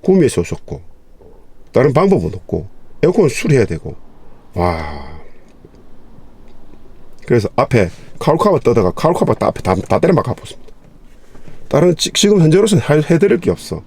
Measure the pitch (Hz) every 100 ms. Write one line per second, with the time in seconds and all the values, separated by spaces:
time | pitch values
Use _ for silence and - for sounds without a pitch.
0 | - 190 143 - 85 - - - - -
1 | - - - - - - - - 139 131
2 | 196 180 82 98 - 87 - - - -
3 | 151 180 170 - 226 139 101 82 - -
4 | - - - - - - 90 82 76 73
5 | 71 76 - - - - - - - -
6 | - - - - - - - - - -
7 | - - - 117 101 - 131 120 90 -
8 | - - - 160 208 165 - 117 92 -
9 | 156 175 135 123 101 - - 92 - 98
10 | 170 165 101 - - - - - - -
11 | - - - - - - - 147 180 160
12 | - - 202 202 160 165 214 190 - 151
13 | 151 170 196 180 - 87 - 82